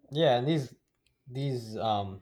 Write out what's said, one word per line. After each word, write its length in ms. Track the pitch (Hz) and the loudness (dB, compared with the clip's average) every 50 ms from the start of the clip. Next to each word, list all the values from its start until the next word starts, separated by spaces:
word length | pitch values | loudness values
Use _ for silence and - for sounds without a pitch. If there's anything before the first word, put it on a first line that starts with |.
| _ - | _ -8
Yeah, 260 | 139 147 165 147 123 | -2 2 4 4 4
and 100 | 120 123 | 4 2
these, 260 | 147 165 156 131 123 - _ _ _ _ _ _ _ _ _ _ | 2 0 0 -2 -4 -12 _ _ _ _ _ _ _ _ _ _
these, 480 | 135 123 131 143 143 131 123 113 110 107 | -12 -8 -4 -2 -2 -2 -4 -6 -6 -6
um, 440 | 104 101 113 107 101 101 98 95 101 | -4 0 0 2 0 0 -4 -8 -12